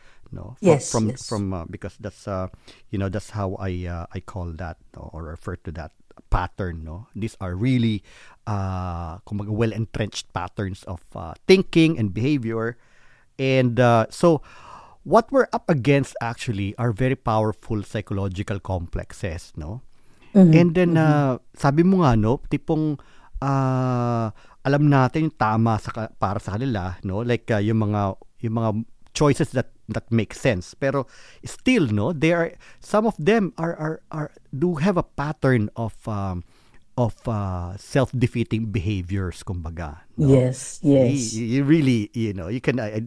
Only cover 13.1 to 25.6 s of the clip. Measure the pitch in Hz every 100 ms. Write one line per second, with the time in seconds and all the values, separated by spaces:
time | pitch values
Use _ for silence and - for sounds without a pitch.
13.1 | _ _ - 135 131 127 120 123 117 110
14.1 | - 175 156 - - - - - - -
15.1 | 208 - 269 220 233 - 151 117 139 131
16.1 | - 117 120 - 101 98 - 117 104 131
17.1 | 135 123 110 107 101 - 107 - 110 -
18.1 | 98 98 92 104 101 - 92 85 - -
19.1 | - 95 80 - - 78 123 - - -
20.1 | - - 202 180 160 175 165 175 160 156
21.1 | 147 139 123 - - 143 147 175 190 147
22.1 | 117 110 139 - 147 - 156 156 139 -
23.1 | - - - 135 135 131 131 127 123 120
24.1 | 117 110 - - - 143 143 147 139 127
25.1 | 160 156 - 110 110